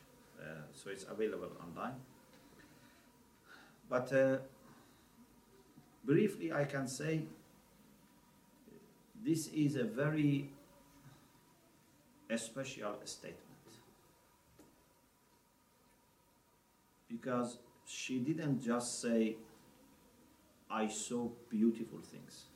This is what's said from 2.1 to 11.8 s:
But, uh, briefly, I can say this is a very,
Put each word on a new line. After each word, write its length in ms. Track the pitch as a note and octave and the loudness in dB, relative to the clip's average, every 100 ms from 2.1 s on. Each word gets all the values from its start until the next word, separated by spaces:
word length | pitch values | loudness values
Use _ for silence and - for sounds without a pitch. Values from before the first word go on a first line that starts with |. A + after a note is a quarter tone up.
| - - - - - - - - - - - - - - - - - - | -20 -20 -20 -20 -20 -20 -20 -20 -20 -20 -20 -20 -20 -20 -20 -20 -20 0
But, 240 | B2 B2 | 0 4
uh, 240 | C3+ C3+ C3+ - - - - - - - - - - - - - - - - | 6 6 4 0 -14 -20 -20 -20 -20 -20 -20 -20 -20 -20 -20 -20 -20 -20 -8
briefly, 480 | - D#3+ G#3+ - E3 | 4 6 6 2 -2
I 140 | D3 C#3+ | 0 0
can 220 | C#3 B2+ | 0 -4
say 380 | - D3+ D#3+ - - - - - - - - - - - - - - - - - - - - | -2 0 0 -2 -10 -20 -20 -20 -20 -20 -20 -20 -20 -20 -20 -20 -20 -20 -20 -20 -20 -20 -6
this 240 | A#2 D#3+ - | 0 2 2
is 280 | D#3 C#3+ C3 | 2 4 4
a 80 | |
very, 680 | A2+ A2 D3+ D#3 C#3+ C#3 - - - - - - - - - - - - - - | 2 2 2 4 4 4 0 -10 -20 -20 -20 -20 -20 -20 -20 -20 -20 -20 -20 -20